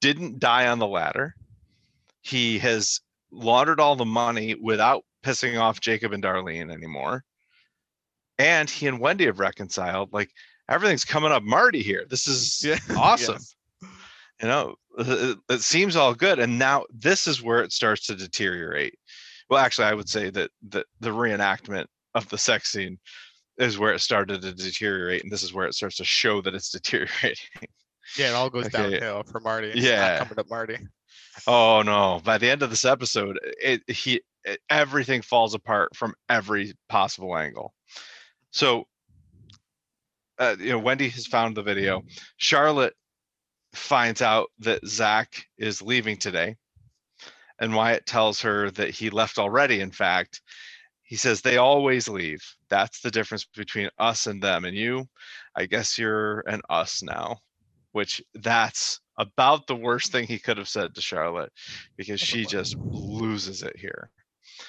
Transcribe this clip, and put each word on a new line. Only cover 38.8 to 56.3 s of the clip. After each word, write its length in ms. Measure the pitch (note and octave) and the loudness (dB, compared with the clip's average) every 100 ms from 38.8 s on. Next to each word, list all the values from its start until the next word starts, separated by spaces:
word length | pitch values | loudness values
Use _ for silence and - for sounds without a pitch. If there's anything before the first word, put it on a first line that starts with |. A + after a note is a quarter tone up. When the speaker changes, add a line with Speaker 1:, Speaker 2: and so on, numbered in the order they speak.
| - _ _ _ _ _ - - _ _ _ _ _ _ _ - | -4 _ _ _ _ _ -20 -20 _ _ _ _ _ _ _ -2
Speaker 1:
uh, 160 | B2 F2+ | 0 0
you 100 | A2+ | -2
know, 80 | A#2+ | 0
Wendy 300 | A#2+ C3+ C3 | 0 0 -2
has 160 | A#2+ - | -4 -2
found 300 | A#2+ A2+ G#2+ | 0 0 -2
the 80 | |
video. 400 | G2+ G2 G2 F#2+ - - - - | -4 0 0 -2 -4 -18 -20 -4
Charlotte 560 | - D3 D3+ C#3+ B2 - _ _ _ _ _ _ _ | 2 4 4 4 0 -2 _ _ _ _ _ _ _
finds 480 | - - C3+ A#2 A2+ | -14 0 2 2 2
out 280 | A#2 A2 - - | 2 2 0 -4
that 260 | A2+ - G#2 | -2 -2 -2
Zach 600 | G#2+ G#2+ A2 A#2 - - - | 0 2 2 0 -10 -20 -8
is 240 | A2 F#2+ | -6 2
leaving 360 | G2+ B2+ A2 G2+ | 4 4 0 -4
today. 380 | G2+ F2 F#2 A2+ _ _ _ _ _ _ - - - - | -4 -2 -2 -4 _ _ _ _ _ _ -20 -20 -20 -6
And 160 | A2+ A2 | -2 2
Wyatt 300 | A2+ A#2 - | 2 2 0
tells 360 | A#2 A2 G#2 | 2 2 2
her 300 | A2 G#2 G2+ | 0 0 -2
that 180 | F#2+ G2 | -2 -4
he 180 | - A2 | -4 -4
left 280 | G#2 A2 A#2 | -2 -2 -2
already, 420 | G2+ B2 C#3 G#2 | 0 2 2 2
in 100 | F#2+ | -2
fact. 500 | - F#2 F#2 F2+ - - - - - _ _ | -2 0 0 -2 -12 -20 -20 -20 -20 _ _
He 120 | _ A2+ | _ -2
says, 260 | B2+ G#2+ | 0 2
"They 160 | B2+ B2 | 2 4
always 500 | B2+ C#3+ C#3 B2+ A2+ | 6 6 4 2 -2
leave. 360 | F#2+ E2 D2+ - - _ | -6 -6 -8 -14 -20 _
That's 300 | G2 G2+ - | 0 0 -4
the 100 | A#2+ | -4
difference 340 | A2 G2+ G#2 - | -4 -4 -8 -10
between 440 | G#2+ G2+ G#2 G2+ - | -12 -10 -6 -6 -2
us 260 | A2+ A2+ A2+ | -2 0 -4
and 160 | G2+ | -2
them. 240 | G2 E2+ F2+ | 0 0 -2
And 100 | G2+ | -4
you, 320 | A#2 C3 C3 _ - - - - | -4 -4 -8 _ -20 -20 -10 -6
I 100 | F#2 | -2
guess 300 | A2 A2 - | -2 -2 -2
you're 420 | A2 G#2+ G#2+ | -2 -2 -2